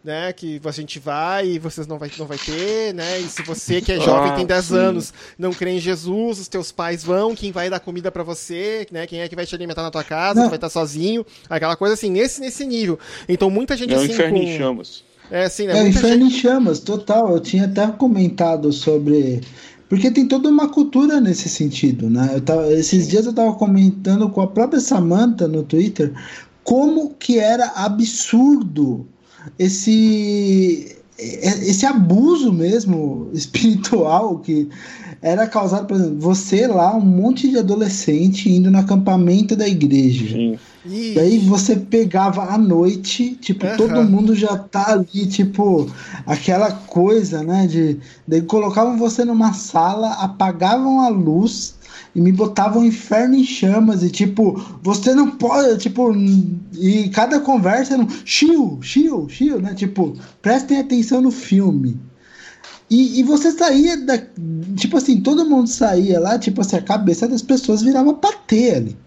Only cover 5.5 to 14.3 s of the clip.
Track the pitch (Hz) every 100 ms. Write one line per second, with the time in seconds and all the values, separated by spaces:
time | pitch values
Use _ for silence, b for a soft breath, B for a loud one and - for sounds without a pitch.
5.5 | 175 180 185 170 175 175 202 233 196 185
6.5 | 190 165 - 170 170 165 185 220 226 202
7.5 | 180 180 185 - 180 180 180 165 165 -
8.5 | 175 202 220 202 170 170 170 170 175 175
9.5 | 170 175 156 165 156 147 156 190 208 240
10.5 | 160 165 170 156 151 180 233 220 b b
11.5 | 160 160 165 196 214 208 185 262 - 262
12.5 | - 277 233 202 156 B B B 175 196
13.5 | 196 269 262 240 185 143 - 165